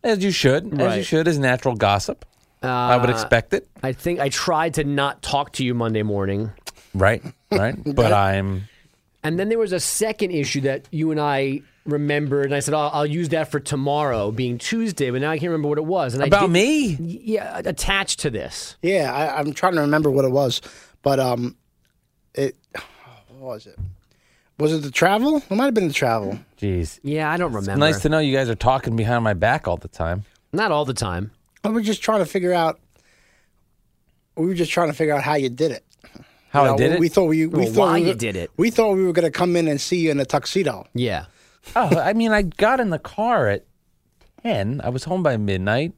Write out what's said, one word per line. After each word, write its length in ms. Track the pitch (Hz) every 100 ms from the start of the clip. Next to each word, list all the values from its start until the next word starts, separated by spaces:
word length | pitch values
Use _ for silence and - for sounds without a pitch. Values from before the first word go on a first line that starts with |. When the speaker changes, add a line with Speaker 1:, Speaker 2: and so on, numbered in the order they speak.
Speaker 1:
As 200 | 262 208
you 80 | 196
should. 360 | 165 135 143 202
As 60 | 147
you 60 |
Speaker 2:
Right. 200 | - 113
Speaker 1:
should, 220 | 180 160 160
as 100 | 151
natural 380 | 131 123 135
gossip. 500 | 113 101 101 - - - _ _ _
I 340 | 127 123 123 123
would 120 | 123
Speaker 2:
Uh, 40 |
Speaker 1:
expect 400 | 113 110 117 -
it. 140 | 196 - -
Speaker 2:
I 100 | 131
think 280 | 127 175 175
I 100 | 139
tried 460 | - - 156 165
to 80 | 156
not 380 | 143 143 139 -
talk 300 | - 139 143
to 100 | -
you 80 | 127
Monday 300 | 120 113 110
morning. 480 | 104 101 98 101 110 - - - _
Speaker 1:
Right, 300 | 95 95 117 - - _
right. 240 | 196 214
Speaker 3:
<laughs> 200 | 214 151
Speaker 1:
But 100 | 135 110
Speaker 3:
Okay. 20 |
Speaker 1:
I'm 540 | 104 98 98 98 95 101 _ _ _ _ _
Speaker 2:
And 140 | 151 170
then 100 | 202
there 100 | 226
was 120 | 208
a 80 | 180
second 520 | - - 214 214 190
issue 300 | 165 135 139
that 260 | 135 135 -
you 200 | 156 160
and 80 | 151
I 420 | 147 135 139 139 - _
remembered, 600 | - 147 147 147 147 143
and 100 | 139
I 40 | 143
said, 140 | 139
"Oh, 160 | 151 147
I'll 140 | 151
use 240 | 151 156 165
that 220 | 160 151
for 80 | 143
tomorrow," 720 | 139 139 139 147 147 117 104
being 260 | 110 123 120
Tuesday, 540 | - 226 226 180 135
but 100 | 127
now 80 | 147
I 80 | 160
can't 140 | 175
remember 160 | 165 147
what 80 | 147
it 80 |
was. 300 | 156 175 135
And 80 | 123
I 20 | 143
Speaker 1:
About 140 | 202
Speaker 2:
didn't 120 | 190
Speaker 1:
me? 440 | 175 233 311 247 143
Speaker 2:
Y-, 200 | 165 196
yeah, 380 | 226 214 - 170
attached 560 | 175 160 - 196 196 -
to 100 | 151
this. 460 | 104 64 - - -
Speaker 3:
Yeah, 320 | 170 190 139
I, 240 | 131 156 147
I'm 140 | 147
trying 220 | 143 185
to 60 | 170
remember 280 | 147 151 151
what 160 | 135
it 60 | 135
was, 280 | 131 135 - - - - _
but, 160 | 139 135
um, 360 | 131 120 120 - _ _ _ _ _ _ _
it, 220 | - 139 - _ - - - - 123 _
what 240 | 131 131
was 140 | 110 101
it? 100 | 92 95 - _ _ _ _ _ -
Was 160 | 151
it 80 | 160
the 80 | 143
travel? 460 | - 170 208 269 311
It 140 | -
might 140 | 202
have 80 | 277
been 120 | 220 175
the 60 |
travel. 460 | 143 127 113 98 104 - _
Speaker 1:
Jeez. 400 | 101 90 82 -
Speaker 2:
Yeah, 280 | 139 156 151
I 60 | 175
don't 140 | 175
Speaker 1:
It's 60 | 110
Speaker 2:
remember. 180 | 98 101
Speaker 1:
nice 220 | 151 151
to 80 | 151
know 80 | 156
you 160 | 147
guys 140 | 135 123
are 60 |
talking 400 | 110 127 131 127
behind 280 | 113 107 120
my 100 | 113
back 320 | 95 104 - -
all 100 | 87
the 100 | -
time. 380 | - 82 90 101 _ _
Speaker 2:
Not 200 | 175 214
all 140 | 147
the 80 | 135
time. 340 | 117 104 87 107 _ _ _
Speaker 3:
I 60 | 208
was 160 | 226
just 160 | 214 208
trying 180 | - 220
to 60 |
figure 280 | 165 196 180
out, 260 | 175 160 - _ _ _ _ _ _ _ _ _ _ _ _ _ _ _
we 120 | - 170
were 80 |
just 160 | 175 160
trying 160 | - 165
to 60 |
figure 200 | 139 156
out 80 | 147
how 140 | 135
you 140 | 151 135
did 220 | 120 156
it. 120 | 120 _ _ - - - _ _
Speaker 1:
How 140 | 143
Speaker 3:
You 40 | 135
Speaker 1:
I 40 |
Speaker 3:
know, 60 | 139
Speaker 1:
did 120 | 143
Speaker 3:
we, 60 |
Speaker 1:
it? 40 | 170
Speaker 3:
we 80 | 165
thought 140 | 196
we, 200 | 170 160 160
we 120 | 170
Speaker 2:
Well, 80 | 190
Speaker 3:
thought 120 | -
Speaker 2:
why 140 | 190
Speaker 3:
we 80 | 170
Speaker 2:
you 60 | 170
Speaker 3:
were, 40 |
Speaker 2:
did 200 | 117 113
it. 160 | 95 85 -
Speaker 3:
we 120 | 220
thought 200 | 226 220
we 100 | 190
were 80 | 185
gonna 180 | 175 165
come 240 | - 180
in 120 | 175 160
and 100 | 143
see 180 | - 180
you 120 | 160
in 80 | 143
a 60 |
tuxedo. 600 | 135 147 - 196 156 101 -
Speaker 2:
Yeah. 320 | 120 120 85 - _ _ _ - -
Speaker 1:
Oh, 200 | 196 165
I 140 | 147
mean, 180 | 220 226
I 80 | 214
got 380 | 185 - 214 262
in 80 | 220
the 100 | 160
car 480 | - - 226 220 113
at 160 | 101 _ _ _ _ _ _ _ _
ten. 380 | 233 143 101 135
I 60 | -
was 160 | 127
home 180 | - 185
by 140 | 160 113
midnight. 560 | 104 95 98 120 165